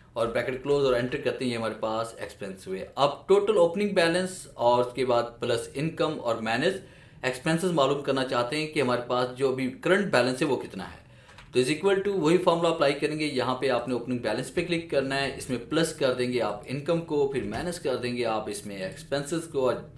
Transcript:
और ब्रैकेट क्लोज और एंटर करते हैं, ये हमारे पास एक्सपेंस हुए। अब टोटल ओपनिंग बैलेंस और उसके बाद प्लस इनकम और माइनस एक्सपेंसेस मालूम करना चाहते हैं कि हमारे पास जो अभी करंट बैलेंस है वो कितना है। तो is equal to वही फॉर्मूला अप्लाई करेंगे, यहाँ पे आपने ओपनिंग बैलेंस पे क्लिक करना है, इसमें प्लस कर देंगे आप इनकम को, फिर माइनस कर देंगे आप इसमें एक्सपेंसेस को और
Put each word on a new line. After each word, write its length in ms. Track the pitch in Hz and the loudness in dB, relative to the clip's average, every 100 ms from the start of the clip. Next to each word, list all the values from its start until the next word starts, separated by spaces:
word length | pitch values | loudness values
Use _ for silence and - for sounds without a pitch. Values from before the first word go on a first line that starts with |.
| - 117 | -8 -2
और 120 | 113 | 0
ब्रैकेट 340 | 120 123 127 | 0 -2 -2
क्लोज 220 | 139 143 139 | 0 2 4
और 100 | 120 | 2
एंटर 220 | 127 143 | 0 -2
करते 280 | 131 - 127 | -2 -2 -2
हैं, 60 | |
ये 60 | 117 | -2
हमारे 180 | 110 107 | -4 -4
पास 400 | 110 113 113 - | -2 -2 -4 -8
एक्सपेंस 440 | 104 - 98 95 - | -12 -10 -12 -10 -8
हुए। 120 | 95 - - | -8 -6 0
अब 280 | 139 151 - | 0 2 2
टोटल 280 | 202 202 202 | 4 4 4
ओपनिंग 360 | 170 196 208 180 | 4 2 0 2
बैलेंस 520 | 170 175 185 - - - | 4 2 -2 -8 -12 0
और 240 | 120 123 | 4 4
उसके 220 | 123 - 123 | 2 0 2
बाद 320 | 120 117 - | 2 0 -4
प्लस 300 | - - - 135 | -2 -2 -2 -4
इनकम 360 | 160 156 156 | -2 0 -2
और 280 | 151 120 110 | 0 -2 -2
माइनस 400 | 110 117 170 196 - - - - 131 | 0 0 0 -2 -10 -20 -20 -6 -4
एक्सपेंसेस 460 | 127 160 165 180 | -2 0 0 2
मालूम 280 | 160 135 143 | 4 4 2
करना 220 | 143 135 131 | 0 0 0
चाहते 320 | 139 - 151 | 0 0 -2
हैं 140 | 156 | -2
कि 80 | 156 | 0
हमारे 220 | 127 120 | 2 0
पास 260 | - 123 127 127 | 0 -2 -2 0
जो 140 | 135 | 0
अभी 160 | 127 131 - | 0 -4 -2
करंट 280 | 160 196 190 | 2 2 4
बैलेंस 300 | 127 123 127 | 2 2 2
है 60 | 151 | 0
वो 80 | 123 | -2
कितना 260 | - 98 90 | -4 -10 -12
है। 160 | - - - - - - | -14 -20 -20 -20 -20 -2
तो 60 | 123 | 2
is 100 | 127 | 2
equal 340 | 151 196 196 202 | 2 2 2 2
to 100 | 196 | 2
वही 220 | 151 170 | 4 4
फॉर्मूला 300 | 185 165 170 | 4 4 4
अप्लाई 240 | 165 143 143 | 4 2 2
करेंगे, 300 | 151 151 151 | 0 0 -2
यहाँ 280 | 127 120 127 | 0 0 0
पे 120 | 135 | 2
आपने 240 | 120 127 123 | 0 0 -4
ओपनिंग 240 | 123 123 | -2 -2
बैलेंस 280 | 110 117 139 | -2 -2 -4
पे 120 | 180 | -4
क्लिक 260 | 170 170 165 | -2 -2 -2
करना 240 | 147 135 139 | -2 0 -2
है, 220 | 139 - | -4 -6
इसमें 300 | - 120 - | -6 -6 -2
प्लस 240 | 156 165 | 0 0
कर 200 | - 135 123 | 2 0 2
देंगे 240 | 123 120 | 0 0
आप 240 | 107 101 - | 0 -2 -6
इनकम 300 | 135 156 170 | -4 0 0
को, 240 | 165 147 139 | 0 0 0
फिर 120 | 135 104 | 0 -4
माइनस 340 | 113 170 170 | -4 -6 -4
कर 160 | 147 120 | -2 -2
देंगे 260 | 120 120 113 | -2 -2 0
आप 240 | 110 107 | -2 -4
इसमें 260 | 101 104 98 | -8 -10 -8
एक्सपेंसेस 680 | 92 - - 139 143 156 - | -8 -8 -6 -4 -2 -4 -2
को 200 | 139 127 | 0 2
और 220 | 98 - | 0 -4